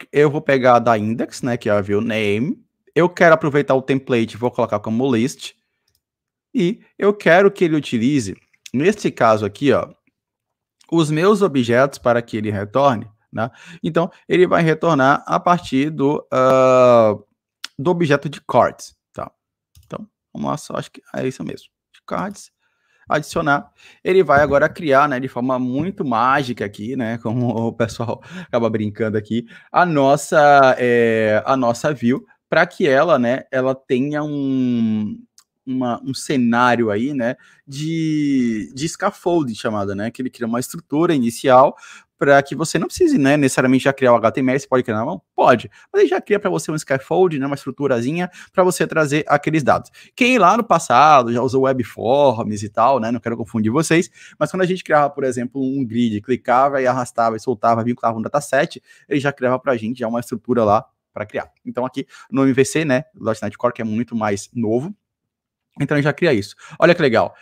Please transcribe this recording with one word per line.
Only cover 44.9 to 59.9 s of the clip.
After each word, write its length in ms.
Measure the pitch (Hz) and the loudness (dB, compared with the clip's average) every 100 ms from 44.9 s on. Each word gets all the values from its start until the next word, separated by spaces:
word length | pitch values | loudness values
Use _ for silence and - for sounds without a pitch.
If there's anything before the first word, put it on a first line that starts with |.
| 107 | -4
na 80 | 120 | -4
mão? 160 | 180 _ | -8 _
Pode, 360 | - 180 120 104 _ _ | 0 4 4 0 _ _
mas 120 | 392 | 0
ele 80 | 349 | 2
já 100 | 370 | 0
cria 180 | - 202 | -2 -2
pra 120 | 202 | -2
você 200 | 165 - | -4 -4
um 60 | 156 | -8
scaffold, 640 | - 135 - 165 185 151 | -4 -6 -2 0 0 0
né, 80 | 139 | -6
uma 80 | |
estruturazinha 760 | 139 - 127 139 123 120 170 175 - - | -6 -10 -6 -2 -2 -2 -4 -8 -10 -8
pra 100 | - | 0
você 240 | 185 170 165 | 0 2 -2
trazer 380 | 160 151 147 - | 0 0 -2 0
aqueles 360 | 147 - 156 | 0 0 -2
dados. 280 | 120 90 - - - | 2 0 0 -20 -20
Quem 220 | - 240 254 | -2 2 4
lá 180 | 175 | 4
no 80 | 220 | 2
passado 720 | 226 170 - 123 151 147 120 | 2 0 4 4 6 6 4
já 80 | 120 | -2
usou 220 | 127 131 | 0 0
web 200 | 131 131 | 0 0
forms 800 | 117 - 104 139 143 113 107 104 | -6 -6 -2 2 2 2 -4 -6
e 60 | 104 | -6
tal, 320 | - 117 135 | 0 2 2
né, 100 | 113 | -2
não 100 | 120 | -6
quero 180 | 117 117 | -6 -8
confundir 340 | 113 117 107 | -6 -2 0
vocês, 380 | 131 156 165 185 _ - _ | 0 2 0 0 _ -20 _
mas 120 | 151 | -6
quando 100 | 185 | -2
a 60 | 180 | -2
gente 180 | 185 | -4
criava, 240 | - 151 143 | 0 2 2
por 160 | 143 | -2
exemplo, 380 | 135 123 123 139 | -4 -4 -8 -6
um 200 | 131 139 | -6 -4
grid, 380 | 123 113 120 104 | -4 -2 -2 -2
clicava 600 | 104 123 - 123 143 139 | -4 -6 2 2 4 2
e 40 | 127 | 0
arrastava 520 | 127 123 - 117 110 | -2 -4 -2 -2 -2
e 20 | |
soltava, 420 | - 113 113 117 | -6 -2 0 0
vinculava 360 | 117 123 117 113 | -2 -2 -4 -4
um 20 | |
dataset, 600 | 113 147 - 131 165 - _ _ _ | -4 -6 -2 -2 -2 -6 _ _ _
ele 100 | 151 | -2
já 140 | 139 | -2
criava 260 | 139 123 127 | -2 -2 -2
pra 160 | 143 120 | -2 -4
gente 220 | 107 | -4